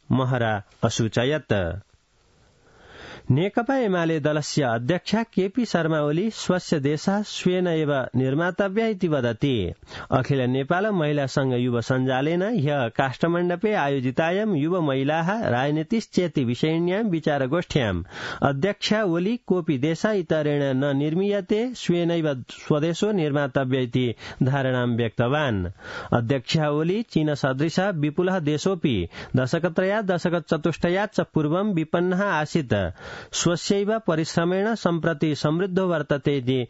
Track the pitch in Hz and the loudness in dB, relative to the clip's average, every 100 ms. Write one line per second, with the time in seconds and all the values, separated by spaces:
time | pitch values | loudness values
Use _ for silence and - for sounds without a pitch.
0 | - 127 127 127 113 107 - _ 113 - | -2 0 2 2 0 -2 -4 _ -2 0
1 | 113 120 127 151 - 104 85 92 - _ | 0 0 0 0 0 0 0 -4 -10 _
2 | _ _ _ _ _ _ _ - - - | _ _ _ _ _ _ _ -20 -20 -20
3 | - - - 127 196 240 226 269 220 180 | -18 -6 0 2 2 0 0 0 2 2
4 | 165 160 147 151 - 147 127 117 123 175 | 0 0 0 -2 -2 0 0 0 -2 -2
5 | - 214 226 - 190 247 226 175 160 160 | -2 -2 -2 -2 -2 -2 -2 0 0 0
6 | 147 160 220 - - 180 - 165 135 151 | 0 0 -2 -2 0 0 0 0 0 0
7 | - 202 202 - 180 180 180 160 147 139 | 0 -2 -2 -2 0 2 2 0 0 0
8 | - 127 131 143 175 180 196 202 226 190 | 0 0 0 2 0 0 0 0 -2 0
9 | 175 147 120 110 143 117 87 - - - | 0 2 0 0 0 0 -2 -6 -14 -14
10 | - 131 127 139 123 131 135 175 214 190 | -2 0 2 0 2 0 0 0 0 0
11 | 147 147 135 147 135 123 123 120 - 131 | 0 0 0 0 0 0 0 0 0 0
12 | 131 131 147 175 196 233 143 143 117 - | 2 0 0 0 0 0 0 0 0 0
13 | 135 - 170 170 180 175 214 202 143 139 | -2 0 0 2 0 0 0 0 0 0
14 | 127 127 165 190 220 151 156 185 151 135 | 0 0 0 0 0 0 0 0 2 2
15 | 135 160 165 226 - 120 143 156 156 226 | 0 0 0 0 0 0 0 -2 0 -2
16 | - - 175 156 117 123 156 165 175 196 | -2 -2 0 0 -2 0 0 0 0 0
17 | 226 165 156 143 131 170 - 151 110 90 | 0 0 0 0 0 -2 0 0 0 -2
18 | 85 - - - 139 139 190 - - 214 | -4 -10 -10 0 0 2 0 0 0 0
19 | 202 170 185 247 - 180 165 135 151 160 | 2 0 0 -2 0 0 0 0 0 0
20 | 214 208 160 156 147 143 139 131 143 139 | 0 0 0 0 2 2 2 2 2 2
21 | 151 165 202 202 185 214 247 233 - 175 | 0 0 0 0 0 0 0 -4 0 2
22 | 170 170 156 131 - - - 151 165 165 | 2 0 0 -2 -8 -8 -2 0 0 0
23 | 208 202 151 143 139 139 127 131 123 131 | 0 2 2 0 0 0 0 0 0 0
24 | 123 - - - 131 139 131 127 120 117 | 0 -2 -8 -2 0 0 0 0 0 0
25 | 117 - 120 147 143 101 90 - - - | 0 0 0 0 0 -2 -4 -8 -14 -12
26 | - 123 117 139 - 160 151 147 165 208 | 0 0 2 -2 0 0 2 0 0 -2
27 | - 160 151 143 139 131 160 180 196 165 | 0 0 0 0 0 0 0 0 0 0
28 | 147 147 180 185 147 151 190 185 156 104 | 0 0 0 0 0 0 0 0 0 0
29 | 85 - - - 127 170 175 165 185 214 | -2 -8 -2 0 0 0 0 0 0 0
30 | 190 175 175 170 - 156 170 - 175 185 | 0 0 0 -2 -2 0 0 0 0 0
31 | 208 - 160 156 147 175 214 165 160 175 | -2 -2 -2 0 0 0 0 -2 0 0
32 | 180 180 202 156 151 170 123 104 87 - | 2 0 0 0 0 -2 0 0 -2 -6
33 | - - - - 165 170 - 202 202 220 | -14 -16 -10 -2 0 0 0 0 0 0
34 | 190 160 160 - 170 190 214 220 180 170 | 0 0 0 0 2 2 0 0 0 0
35 | 165 160 160 143 151 165 196 180 185 160 | 0 0 0 0 0 0 0 0 0 0
36 | 147 143 156 139 123 131 117 | 0 -2 0 0 0 0 -2